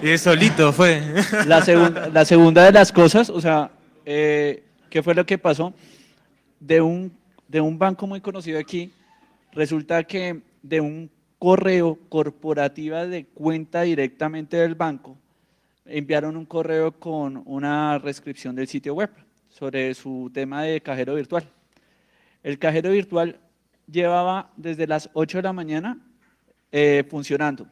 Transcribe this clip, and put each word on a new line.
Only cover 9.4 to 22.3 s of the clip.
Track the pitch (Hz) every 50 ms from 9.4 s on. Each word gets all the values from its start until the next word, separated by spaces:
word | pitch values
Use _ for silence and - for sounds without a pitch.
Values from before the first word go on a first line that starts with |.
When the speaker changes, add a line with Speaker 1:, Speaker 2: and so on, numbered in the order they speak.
| _ _ _
Speaker 2:
resulta | 151 156 147 160 156 151 - 170 165 160
que | _ - 190 185 180 170 156 _ _ _ _
de | _ 139 160 160
un | 151 147 151 160 165 151 _ _ _ _ _ _
correo | - 180 185 190 196 190 185 180 170 165 156 160 _ _
corporativa | - 160 151 147 143 _ - 156 156 147 143 139 143 160 151 151 156 165 170
de | 180 180 175 139
cuenta | _ _ - 151 160 160 160 156 _ - 170
directamente | 175 175 165 143 135 131 127 _ 156 156 160 160 151 147 -
del | 170 165 165 165
banco, | 160 170 160 143 131 _ 135 135 135 _ _ _ _ _ _ _ _ _ _ _ _ _
enviaron | - - 151 143 139 156 147 151 156 156
un | 165 160
correo | _ - 165 160 160 160 160 160 160
con | 160 _ - 170 160 156 147 139 135 131 -
una | 135 135 139 139 143 147 151 151 151 147
restricción | 143 143 143 139 - _ 147 139 - - 131 127
del | 127 131
sitio | 131 - 143 - 143 143
web | 165 214 208 _ _ _ _ _ _ _ _
sobre | _ _ 143 135 131 135 131 131 131
su | - - 135 131 127 127 127 123
tema | 139 135 135 139 147 151
de | 156 160 156
cajero | _ - 135 131 127 131 143
virtual. | 151 139 - 175 170 156 - _ _ _ _ _ _ _ _ _ _ _ _ _ _ _ _